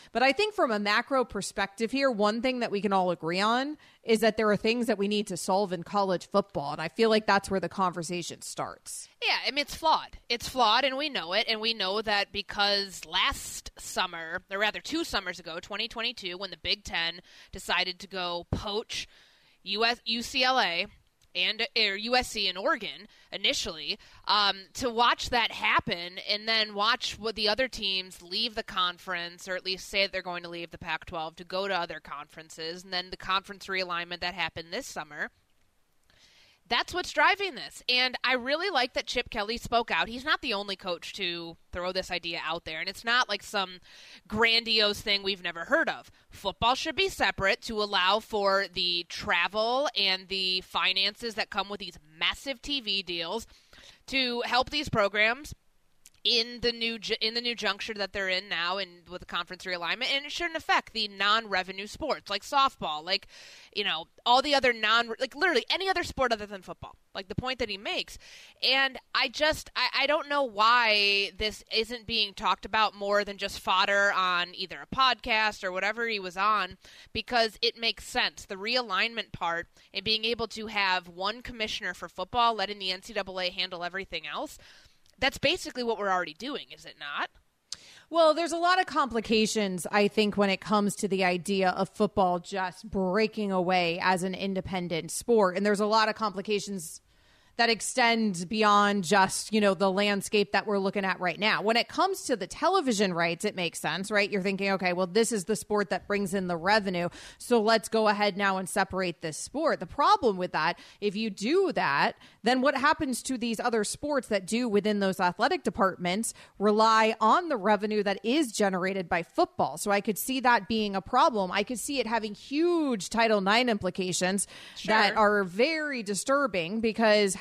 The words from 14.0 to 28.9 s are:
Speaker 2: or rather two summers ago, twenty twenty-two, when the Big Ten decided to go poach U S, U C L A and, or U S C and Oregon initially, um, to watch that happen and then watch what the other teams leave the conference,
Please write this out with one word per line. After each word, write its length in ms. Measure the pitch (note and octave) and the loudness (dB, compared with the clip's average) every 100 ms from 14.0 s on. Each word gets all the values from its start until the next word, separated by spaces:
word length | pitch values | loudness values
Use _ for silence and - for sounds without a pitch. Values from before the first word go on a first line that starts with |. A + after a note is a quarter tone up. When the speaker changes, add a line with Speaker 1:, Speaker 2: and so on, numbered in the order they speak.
| F#3 E3+ D#3+ F3+ - | -4 -6 -8 -10 -6
Speaker 2:
or 80 | G3 | -2
rather 220 | G#3+ F#3 | 0 -2
two 240 | - D#4+ | -6 -6
summers 340 | E4+ A3 F#3 F3+ | -4 -4 -4 -8
ago, 200 | F3 E3 | -10 -12
twenty 300 | - G3+ A3+ | -10 -8 -6
twenty-two, 480 | A#3 A3+ B3 F#3 F3+ | -4 -6 -6 -8 -8
when 140 | G3 | -10
the 80 | E3 | -8
Big 260 | F3+ G#3 | -4 -4
Ten 360 | - F#3 E3 F3 - - - | -2 -2 -2 -6 -14 -20 -18
decided 480 | G3 - F3+ F3+ F3+ | -10 -2 0 0 -6
to 60 | G3+ | -10
go 400 | F#3+ F3+ F3 E3+ | -6 -4 -6 -6
poach 580 | - G#3+ G#3 A#3 - - - _ _ _ _ | -6 -4 -4 -4 -8 -10 -14 _ _ _ _
U 240 | F3+ G3+ A#3 | -6 0 0
S, 120 | A#3+ | 0
U 160 | - A#3 | -4 -4
C 240 | A#3 C4+ | -2 0
L 160 | B3+ C4 | 2 4
A 260 | G3 E3+ G#3 - _ _ _ | 2 0 -4 -8 _ _ _
and, 320 | F3 F#3 G#3+ A#3 A#3+ | -4 -2 -2 -2 0
or 200 | G#3+ G3 | 0 0
U 180 | A3 B3+ | 0 0
S 120 | B3 | 0
C 180 | A3 G3 | -2 -4
and 80 | F3+ | -2
Oregon 520 | A#3+ D4+ F#3+ C#3 G#3 _ _ | -2 -2 -4 -12 -18 _ _
initially, 640 | F3+ G#3+ C#4+ A3 E3 D3 G3 - - - | -4 -2 -2 -4 -8 -8 -10 -12 -8 0
um, 280 | G3+ G3+ F#3+ F#3+ | 2 2 0 -6
to 140 | - B3+ | -6 -2
watch 420 | A3+ A#3+ D#4+ - | 2 2 2 0
that 200 | A#3+ A3 | 0 0
happen 680 | - G#3+ C#4+ C#4+ F3+ F3 F#3 - | 0 2 2 0 -4 -6 -8 -6
and 160 | G#3 A3 | -4 0
then 280 | A3+ G#3+ | 0 0
watch 440 | G3+ G#3 B3 - - | 0 0 0 -2 -6
what 160 | G#3+ | -6
the 140 | G#3+ G#3 | -2 0
other 180 | G#3+ C4 | 2 -2
teams 540 | - G3+ F#3+ F#3 - | -2 -4 -4 -6 -14
leave 320 | F3 G3 A3+ | -8 -4 -4
the 80 | G#3+ | -6
conference, 840 | G#3 G3 F3+ | -6 -2 -2